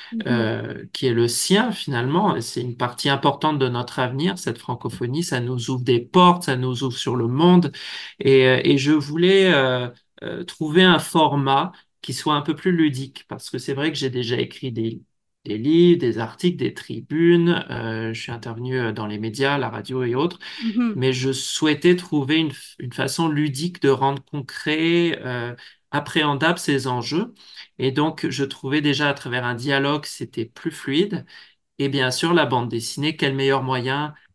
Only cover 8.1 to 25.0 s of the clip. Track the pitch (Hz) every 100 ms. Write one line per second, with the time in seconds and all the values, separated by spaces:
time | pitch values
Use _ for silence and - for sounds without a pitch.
8.1 | - - 135 131 127 - 143 135 151 143
9.1 | 156 175 196 190 147 131 127 123 - _
10.1 | - 113 110 - - 156 160 185 160 151
11.1 | 165 151 143 135 135 175 - _ _ -
12.1 | 127 160 147 143 147 190 175 156 131 135
13.1 | - - - - 131 - 139 156 151 135
14.1 | 123 113 123 127 - 131 113 113 117 _
15.1 | _ _ _ - 107 127 165 175 165 127
16.1 | 110 113 - 180 160 127 - - 117 -
17.1 | 151 170 170 170 170 - 117 113 113 113
18.1 | 113 - 117 117 113 127 127 117 107 107
19.1 | 104 110 113 135 143 127 110 104 127 123
20.1 | 127 170 - - - 226 214 240 196 131
21.1 | 127 131 131 - - 156 147 180 180 180
22.1 | 151 131 160 156 127 - - 127 - 135
23.1 | - 165 147 151 131 175 175 139 131 139
24.1 | 139 - 147 131 - - 156 165 170